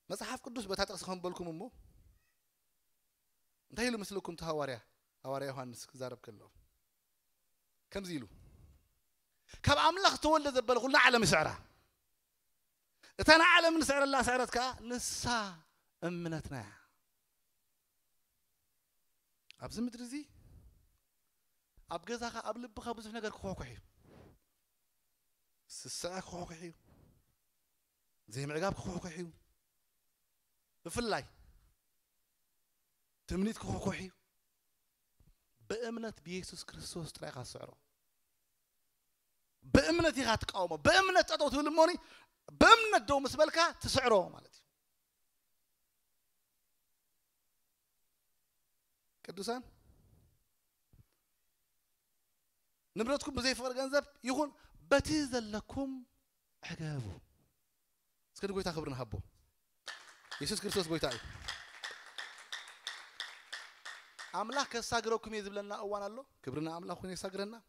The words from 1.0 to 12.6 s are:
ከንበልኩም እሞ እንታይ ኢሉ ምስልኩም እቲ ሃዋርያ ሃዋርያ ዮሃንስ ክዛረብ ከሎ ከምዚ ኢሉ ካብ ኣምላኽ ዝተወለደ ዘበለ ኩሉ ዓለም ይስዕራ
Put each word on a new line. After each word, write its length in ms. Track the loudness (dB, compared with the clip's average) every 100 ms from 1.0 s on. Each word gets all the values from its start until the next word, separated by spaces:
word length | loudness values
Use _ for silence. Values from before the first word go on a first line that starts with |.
| -8
ከንበልኩም 400 | -6 -6 -6 -8
እሞ 100 | -8 -12 -16 -20 -20 -20 _ _ _ _ _ _ _ _ _ _ _ _ _ _ _ _
እንታይ 160 | -4 -2
ኢሉ 60 | -2
ምስልኩም 340 | -4 -8 -8 -8
እቲ 60 | -4
ሃዋርያ 280 | -2 -4 -6 -12 _ _ _ -8
ሃዋርያ 220 | -6 -6
ዮሃንስ 300 | -8 -10 -14 -16
ክዛረብ 300 | -12 -12 -12 -18
ከሎ 160 | -20 -20 _ _ _ _ _ _ _ _ _ _ _ _ _ _
ከምዚ 200 | -10 -8 -10
ኢሉ 80 | -10 -18 -20 -20 -20 -20 _ _ _ _ _ _ _ -2 2
ካብ 120 | 6 6
ኣምላኽ 260 | 6 4 4
ዝተወለደ 360 | 4 4 4 0
ዘበለ 200 | 2 2
ኩሉ 120 | 4 6 8
ዓለም 160 | 8 6
ይስዕራ 240 | 4 2 -4 -16 _ _ _ _ _ _ _ _ _